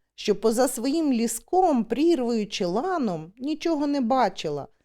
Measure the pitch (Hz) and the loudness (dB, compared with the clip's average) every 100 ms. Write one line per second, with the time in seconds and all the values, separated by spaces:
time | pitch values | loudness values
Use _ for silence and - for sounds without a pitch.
0 | _ - - 202 226 226 269 254 247 320 | _ -6 -2 0 2 2 0 0 -2 0
1 | 302 240 233 - - 359 370 254 196 233 | 2 2 0 -4 -2 2 4 2 0 2
2 | 330 320 240 233 208 - 180 196 359 349 | 2 2 0 -2 -2 -2 -2 0 -2 -2
3 | 233 165 160 - 262 311 339 302 285 285 | -2 -4 -8 -10 -8 -4 -2 0 0 0
4 | 226 262 226 220 156 147 127 _ | 0 2 2 0 -6 -6 -8 _